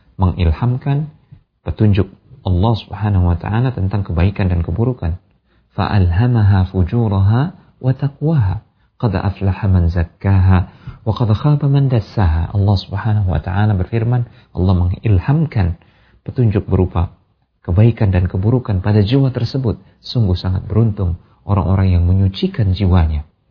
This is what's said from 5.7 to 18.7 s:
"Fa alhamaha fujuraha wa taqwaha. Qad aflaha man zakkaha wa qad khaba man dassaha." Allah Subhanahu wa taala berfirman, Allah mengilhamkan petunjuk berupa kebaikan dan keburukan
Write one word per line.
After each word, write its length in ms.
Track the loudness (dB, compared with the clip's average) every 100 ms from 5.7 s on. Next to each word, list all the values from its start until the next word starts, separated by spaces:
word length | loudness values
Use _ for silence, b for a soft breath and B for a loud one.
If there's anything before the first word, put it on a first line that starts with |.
"Fa 160 | -6 -2
alhamaha 800 | 2 2 2 2 2 4 2 2
fujuraha 880 | 0 0 0 0 0 2 2 -2 -6 B B
wa 120 | -4 -2
taqwaha. 720 | -4 -4 -2 0 0 -2 -8 _ _ -6
Qad 160 | -2 -2
aflaha 520 | -2 -2 -4 -2 2
man 160 | 2 2
zakkaha 840 | 0 -4 _ 0 2 4 4 2 B B B
wa 80 | -6 -2
qad 160 | 0
khaba 400 | 0 2 0 2
man 160 | 2 2
dassaha." 640 | 0 -2 0 0 0 0
Allah 240 | 0 2 0
Subhanahu 560 | -2 -6 -2 0 0
wa 80 | -2
taala 400 | -2 -2 0 0
berfirman, 480 | -2 -2 0 -2 -2 B B
Allah 220 | -2 0 2
mengilhamkan 1040 | 0 -2 0 0 2 0 0 0 -2 -4 b b b b -10
petunjuk 400 | -2 0 0 0
berupa 480 | 0 0 -2 -4 -6 _ _ _ _
kebaikan 480 | -4 2 2 2 0
dan 160 | 0 0
keburukan 560 | -2 0 0 -2